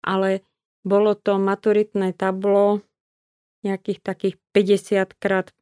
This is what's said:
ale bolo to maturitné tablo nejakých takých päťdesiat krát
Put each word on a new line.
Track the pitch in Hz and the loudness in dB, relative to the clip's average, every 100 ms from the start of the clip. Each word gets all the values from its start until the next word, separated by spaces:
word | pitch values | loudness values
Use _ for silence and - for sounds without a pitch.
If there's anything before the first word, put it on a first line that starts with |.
ale | - 190 190 190 _ _ _ _ | -4 -2 0 -2 _ _ _ _
bolo | 190 196 214 | 0 2 2
to | 208 - 196 | 0 0 0
maturitné | 196 196 214 208 214 202 190 180 | 0 -2 0 0 0 -2 -4 -2
tablo | 190 190 202 202 202 208 - _ _ _ _ _ _ _ 202 | -4 -2 0 2 2 0 -6 _ _ _ _ _ _ _ -8
nejakých | 190 - 190 - | -6 -6 -8 -8
takých | 185 196 - _ | -6 -6 -6 _
päťdesiat | - 190 196 - 196 185 - | 0 2 0 0 -2 -2 -4
krát | 190 190 185 _ | -2 -2 -4 _